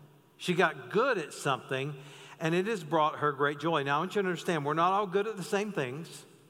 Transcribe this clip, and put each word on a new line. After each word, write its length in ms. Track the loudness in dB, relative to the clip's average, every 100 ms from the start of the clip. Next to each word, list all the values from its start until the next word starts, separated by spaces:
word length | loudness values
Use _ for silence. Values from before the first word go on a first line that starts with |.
| -18 -20 _ _
She 180 | -2
got 360 | 4 4 2 -2
good 260 | 2 2 0
at 140 | -2
something, 640 | -4 -2 -2 -2 -4 -4 -8 -14 -20 -20 -4
and 140 | 0
it 120 | 2 2
has 160 | -2
brought 340 | 0 4 4 4
her 160 | 0
great 280 | 2 0 0
joy. 220 | 0 2
Now, 140 | 2 0
I 20 |
want 160 | 0 0
you 60 |
to 60 | 0
understand, 360 | -2 -2 0
we're 100 | 0
not 180 | 2 4
all 140 | 2 0
good 200 | 0 -2
at 100 | -4
the 60 |
same 300 | -2 -2 0
things. 520 | -2 -4 -6 -10 -16 -20 -20